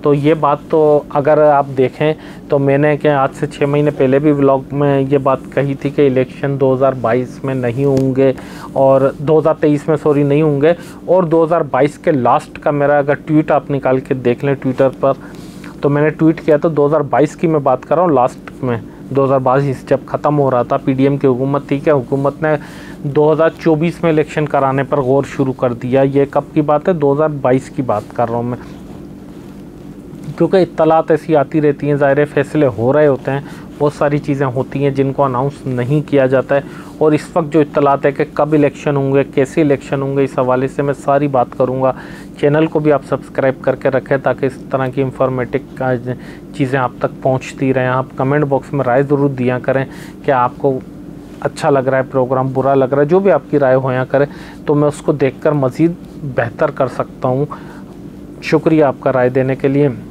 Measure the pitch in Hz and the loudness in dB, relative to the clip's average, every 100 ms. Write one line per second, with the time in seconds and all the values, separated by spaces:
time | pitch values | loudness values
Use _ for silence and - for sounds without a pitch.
0 | 151 143 143 160 147 147 - 160 151 147 | 2 2 4 2 2 0 0 2 4 4
1 | - 147 143 151 151 143 139 131 127 - | 2 -2 2 4 6 4 2 0 0 2
2 | 156 151 - - - 143 139 139 151 147 | -2 -2 -8 -18 -2 0 2 4 2 2
3 | 151 143 135 - 147 - 143 143 147 143 | 2 2 0 -2 -8 -2 0 2 0 2
4 | 135 135 151 143 139 135 135 139 143 139 | 2 4 4 4 4 2 0 -2 2 2
5 | 135 143 135 131 - - 139 139 143 143 | 2 2 2 -2 -2 -2 -2 -2 -4 2
6 | 143 131 127 - 139 139 135 131 135 131 | 2 4 0 -4 -4 0 2 2 2 0
7 | 117 123 123 - 135 131 123 120 139 135 | 0 0 -2 -8 -6 -2 -2 0 0 2
8 | 135 131 135 123 - - - 139 135 135 | 2 2 2 2 -8 -16 -8 2 4 6
9 | 135 - 143 156 151 151 151 147 143 151 | 2 0 2 2 4 2 2 0 0 0
10 | 156 143 143 143 156 139 147 170 - - | 2 2 2 2 2 2 2 0 -4 -16
11 | - 180 170 165 165 170 151 127 147 - | 0 2 4 2 2 2 0 0 0 0
12 | - 156 120 139 - - - 147 143 147 | -2 2 2 2 0 -6 -2 0 2 2
13 | 139 139 - 156 156 147 - 143 131 131 | 2 -2 0 0 2 0 0 -2 0 0
14 | 131 131 123 120 143 135 135 123 135 127 | 0 -2 0 0 -2 -2 -2 0 0 2
15 | 135 139 - - - - - - 147 143 | -2 -2 -6 -18 -18 -18 -18 -4 -2 2
16 | 156 151 160 160 - 151 170 147 143 156 | 0 2 2 2 2 2 2 2 2 2
17 | 139 123 147 - 170 156 139 131 - 151 | 0 2 0 0 0 0 2 0 0 0
18 | 180 139 127 - - - 131 117 - - | 2 4 2 -2 -18 -8 -4 -4 -8 -16
19 | - 135 135 139 127 131 143 123 - 131 | -4 0 2 2 2 2 0 -4 -2 -2
20 | - - 151 147 139 123 120 135 143 131 | 0 -4 0 2 2 2 0 0 0 2
21 | 135 139 139 123 135 143 139 139 147 147 | 2 2 2 2 0 -2 -2 -2 2 0
22 | 120 139 139 143 156 151 - - - - | 2 0 -2 -2 -2 -2 -4 -18 -18 -10
23 | 147 139 151 156 160 160 170 156 170 156 | -4 2 2 4 2 2 0 2 0 0
24 | 170 156 151 - 151 143 135 135 135 147 | 0 2 0 -2 -2 0 2 0 0 -2
25 | 127 139 135 - 131 127 131 117 127 127 | 2 0 0 -2 -4 0 -2 -2 -2 2
26 | 139 139 139 147 147 - 151 151 147 175 | 2 2 2 0 -2 -2 2 0 0 0
27 | 143 139 156 147 131 131 - - 127 107 | 2 2 0 0 0 0 0 -8 -2 -2
28 | - - 120 117 120 123 - - - - | -4 -4 -2 -2 -4 -6 -10 -18 -16 -16
29 | - - - - - - - - - - | -16 -18 -18 -18 -18 -18 -18 -18 -18 -18
30 | - - - - 165 196 175 - 160 160 | -18 -16 -14 -2 2 2 2 2 2 4
31 | 156 156 - 156 135 156 147 143 143 143 | 2 0 2 0 2 2 0 0 0 2
32 | 143 139 147 151 139 156 143 101 117 143 | 2 2 2 0 0 2 2 2 2 4
33 | 151 131 - 135 147 - - - 147 - | 4 2 -2 -6 -6 -16 -18 -2 -2 0
34 | 151 147 143 139 139 123 127 143 139 135 | 0 0 -2 -2 -2 -2 -4 -2 -2 0
35 | 135 131 139 123 139 143 - 123 120 151 | -2 0 0 0 -2 -4 -6 -4 0 0
36 | 143 143 131 131 123 139 139 - - - | 2 2 4 2 2 -2 -2 -14 -16 0
37 | 156 151 - - 156 160 147 160 143 139 | 2 2 0 -4 0 2 2 2 2 2
38 | 143 139 147 - 151 160 - - - 143 | 0 0 -4 -2 0 4 2 0 -2 0
39 | 139 139 135 - 135 - 151 135 - 143 | 2 2 2 0 0 2 2 0 -2 -4
40 | 139 139 135 - 127 127 131 - 143 135 | -2 0 -2 0 0 2 0 -2 -2 -2
41 | - 139 143 135 - - 127 131 131 131 | 0 2 2 0 0 0 0 2 0 -2
42 | - - - - 147 147 160 160 151 143 | -8 -16 -18 -2 2 2 2 0 2 2
43 | - 135 - - 135 131 - 160 143 127 | 0 -6 -6 -2 -2 0 -2 0 0 0
44 | 123 139 135 123 135 - - 135 131 127 | 0 -2 0 -2 -2 -4 -6 -4 -4 -2
45 | 131 127 131 131 123 - - - 131 127 | -4 0 -2 0 -4 -4 -6 -6 -2 -2
46 | 123 123 - - - - 135 135 123 - | -4 -10 -12 -18 -18 -6 -2 0 -2 -2
47 | 139 - 135 131 - - 135 131 127 127 | -6 -2 -2 -2 -4 -6 -2 0 0 -2
48 | 131 - 131 147 151 135 - 143 127 123 | -4 -4 0 0 2 -2 -2 -4 0 2
49 | 143 143 143 131 123 123 127 131 131 - | 2 2 0 0 -2 -2 -2 -2 -2 -10
50 | - - - 135 123 - 143 131 - - | -18 -10 0 2 2 0 -2 -2 -8 -18
51 | - - - - 143 - 160 139 131 131 | -16 -18 -18 -8 -8 -2 2 2 2 0
52 | 127 135 127 131 131 131 131 139 131 135 | 0 0 0 0 0 0 2 2 2 2
53 | 147 180 196 160 - 147 135 131 131 127 | 2 4 4 2 2 0 4 2 2 -2
54 | 127 135 143 - - - - 147 147 143 | 0 0 0 -4 -18 -16 -2 2 2 0
55 | - 147 139 - 156 151 131 127 160 175 | -2 0 0 0 -2 0 -2 2 0 0
56 | - - 147 127 117 - 156 143 131 - | -12 -12 -8 -4 -4 -2 -2 0 -4 -2
57 | 131 - 127 127 147 - - - - - | -8 -4 -2 -2 -2 -6 -16 -18 -18 -18
58 | - - - - - 160 165 160 143 127 | -18 -18 -18 -14 -2 0 2 4 2 2
59 | 143 131 127 131 131 135 139 139 143 117 | 0 2 2 2 0 0 0 2 0 0
60 | 107 | -12